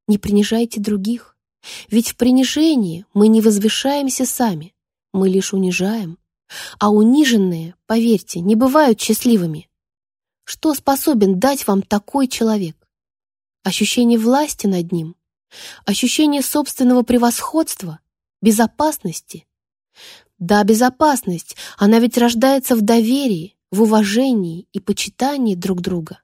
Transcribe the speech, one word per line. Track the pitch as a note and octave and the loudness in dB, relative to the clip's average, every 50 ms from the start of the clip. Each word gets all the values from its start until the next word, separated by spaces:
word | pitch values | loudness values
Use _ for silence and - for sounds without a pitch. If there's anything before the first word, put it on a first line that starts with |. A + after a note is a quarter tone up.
| _ | _
не | - G#3 | -2 -2
принижайте | G3+ - G#3 G3+ G#3 G#3 - A3+ A3+ A#3+ A3+ - G#3+ | -2 0 0 2 2 2 2 0 -2 -2 -2 -4 -6
других. | G3+ G#3+ G#3 G3 F#3+ A3 A#3+ A#3 - _ _ _ _ _ _ _ - - - - - - | -4 -4 -4 -4 -4 -4 -6 -6 -10 _ _ _ _ _ _ _ -20 -20 -20 -20 -8 -2
Ведь | G#3 A#3 A3+ - | 0 0 0 0
в | - | -2
принижении | - A#3+ B3+ B3+ C4 C4 B3+ - D4 D#4 E4 D4+ B3 G3+ E3+ D#3+ F3 G#3 _ - | -2 0 2 2 2 2 0 0 0 2 2 2 0 0 -2 -4 -8 -10 _ 0
мы | G3+ G#3+ A3 | 4 4 6
не | A3 A3 | 6 4
возвышаемся | G#3+ A3+ G#3 G3+ G#3 G#3+ - - - C4+ C#4+ C#4+ C#4 C4 - - B3+ | 4 2 2 2 0 -2 -2 -2 -2 -2 -2 -2 -2 -4 -4 -4 -4
сами, | B3 - - B3 A3 F3 D3+ D#3 F3+ _ _ _ _ _ _ _ _ - | -4 -2 -2 -2 -2 -4 -6 -10 -16 _ _ _ _ _ _ _ _ -4
мы | F#3+ F#3+ F#3+ | 0 0 2
лишь | F#3 F#3+ F#3 - G3 | 2 0 -2 -2 -2
унижаем. | F#3+ F#3+ F3+ F3+ F3+ F#3 G3+ A3+ A3+ F#3+ D#3+ F3 - _ _ _ _ _ _ - - - - - - | -2 -2 -2 -2 -2 -2 -4 -4 -4 -8 -10 -12 -16 _ _ _ _ _ _ -18 -18 -18 -16 -6 -2
А | G#3 G#3 | 0 2
униженные, | G#3 G#3 G#3+ A3+ C4 D4+ D4+ B3+ A#3+ G#3 F#3+ F#3 E3+ E3 D#3+ E3+ - _ _ | 4 4 6 6 4 4 2 2 2 2 0 0 -2 -6 -8 -12 -16 _ _
поверьте, | - A3 A#3 A3+ A#3 A3 F3+ - - - E3+ | -4 -2 0 2 2 2 0 -2 -6 -8 -4
не | E3+ G3+ A3+ | 0 0 2
бывают | A3 C4 C4 C4+ D#4 D4+ B3+ G#3+ - | 2 2 4 4 4 4 4 2 0
счастливыми. | - - A3 - - B3 A#3 F#3+ F3 D#3+ D3+ D#3+ - _ _ _ _ _ _ _ _ _ _ _ _ _ _ _ _ | 0 -2 -2 0 2 2 2 2 0 -2 -6 -10 -14 _ _ _ _ _ _ _ _ _ _ _ _ _ _ _ _
Что | - - - - D#4+ C#4 | -18 -10 -4 -2 -2 -2
способен | - - C#4 C#4 C4+ - D#4+ C#4+ G#3+ G3+ F#3+ F#3+ F3+ | -2 -2 -2 -2 0 0 0 2 2 4 2 2 2
дать | A#3 C#4 C#4+ C4+ - | 0 0 0 0 -2
вам | G#3+ G3 G3 | -2 0 -2
такой | F#3+ - G#3 G#3 - - - C#4 C4+ | 0 -2 -2 -4 -2 -2 -2 -2 -2
человек? | B3+ - - A3+ A3 G#3+ G#3 F#3 D#3+ - _ _ _ _ _ _ _ _ _ _ _ _ _ _ _ _ _ - | -2 -2 -2 -2 0 0 -2 -4 -6 -10 _ _ _ _ _ _ _ _ _ _ _ _ _ _ _ _ _ -6
Ощущение | F#3+ F3+ - G#3+ G3+ - B3 A#3+ A#3 A#3 | -6 -4 -2 -2 -2 0 0 2 2 2
власти | A3+ A3 A#3 C4 C#4+ D4+ D4 - - - | 2 2 2 2 2 0 -2 -4 -4 -4
над | G3+ F#3+ F3+ E3+ E3+ | -2 -2 -2 -4 -4
ним, | F#3 E3+ D#3 D#3+ F3 _ _ _ _ _ _ _ - - - - - - _ | -4 -6 -6 -8 -12 _ _ _ _ _ _ _ -20 -20 -20 -20 -20 -10 _
ощущение | - G3+ - B3 A#3+ - - D4+ D4 C#4+ C#4+ | -6 -4 -2 -2 -2 0 0 0 2 0 -2
собственного | C4 - - D4+ C#4+ - - - C4 B3 B3+ B3 A#3 | -2 -2 -2 -2 -4 -4 -2 0 2 4 4 2 2
превосходства, | - B3 A#3+ A#3+ A#3+ A3+ - - - - D#4+ D#4+ - - - G3 E3 D#3 - _ _ _ _ _ _ _ _ | 2 2 2 2 0 0 -2 -6 -4 -2 -2 -2 -2 -6 -12 -12 -14 -14 -16 _ _ _ _ _ _ _ _
безопасности. | - A3+ G#3 A3 A3+ A3 _ - D4 D#4 D4 - - F3+ D#3 - - - - E3 _ _ _ _ _ _ _ _ _ _ _ - - - - - _ _ _ - | 0 2 2 2 2 0 _ -2 -2 -2 -4 -4 -8 -10 -10 -12 -14 -18 -20 -20 _ _ _ _ _ _ _ _ _ _ _ -20 -20 -20 -20 -20 _ _ _ -6
Да, | F3+ E3+ G#3 G#3 G#3 | -2 2 2 2 4
безопасность, | G3+ A3 G#3+ B3 B3+ B3+ - D#4 D4+ C#4 A#3+ - F#3+ F3 D#3+ - - - - - - - | 2 2 2 2 0 2 2 2 2 2 0 -2 -6 -6 -6 -8 -14 -20 -20 -20 -14 -4
она | - G3+ G#3 A3+ A#3 | 0 2 4 4 4
ведь | A#3+ A3+ - | 2 2 2
рождается | A#3+ A#3+ A#3+ A#3 A3+ B3+ C4+ C#4 C4+ C4 - B3+ | 2 2 2 2 2 2 2 2 2 0 0 0
в | A3+ | 0
доверии, | G3+ G#3+ A#3 A#3 A3 A3+ C4 C#4 C#4 B3 F#3+ D#3+ E3 - _ _ _ _ | 2 2 2 2 2 2 0 0 -2 -2 -4 -4 -8 -12 _ _ _ _
в | F#3+ G3+ A3+ | 0 2 2
уважении | G#3+ A3 G#3+ G#3 G3 G#3 A#3+ C4+ C4+ A#3+ G#3 F3+ E3 E3 F3 - _ | 4 4 2 2 2 0 0 0 0 0 -2 -2 -4 -8 -12 -14 _
и | - G3 | -12 -8
почитании | - - G3 - - - - - B3 C#4 D4 C#4 B3 G#3+ F#3+ | -6 -6 -6 -6 -8 -10 -6 -4 -4 -4 -2 -2 -2 -2 -2
друг | F3 F3 F#3+ F#3 F3 | -4 -4 -6 -6 -4
друга, | F3 G3 F#3 E3+ D#3 - - - | -6 -6 -6 -8 -8 -12 -16 -20